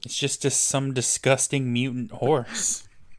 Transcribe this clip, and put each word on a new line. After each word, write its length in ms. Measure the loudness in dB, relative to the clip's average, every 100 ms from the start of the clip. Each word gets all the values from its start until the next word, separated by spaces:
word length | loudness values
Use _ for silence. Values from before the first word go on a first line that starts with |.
It's 140 | -8 -4
just, 240 | -2 0
just 260 | 0 2 2
some 240 | 2 0
disgusting 800 | 0 0 2 4 4 2 0 2
mutant 400 | 2 0 -2 -6
horse. 760 | -2 2 2 0 -4 -4 -4 -8 -20 -18